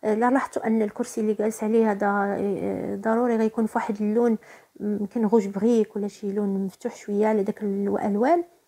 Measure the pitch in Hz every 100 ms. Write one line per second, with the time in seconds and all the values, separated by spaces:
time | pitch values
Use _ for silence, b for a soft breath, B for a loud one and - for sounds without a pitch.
0 | 214 214 240 269 - - - 220 214 -
1 | 233 - 214 208 214 220 214 226 226 202
2 | 202 202 202 202 202 190 196 190 196 202
3 | 214 226 247 226 220 220 220 240 - 208
4 | 208 214 240 220 B B B - 208 202
5 | 202 247 220 226 196 196 214 233 214 214
6 | 202 - 208 196 202 196 190 - 240 -
7 | - 202 214 220 196 214 214 196 202 196
8 | 214 202 247 349 339 _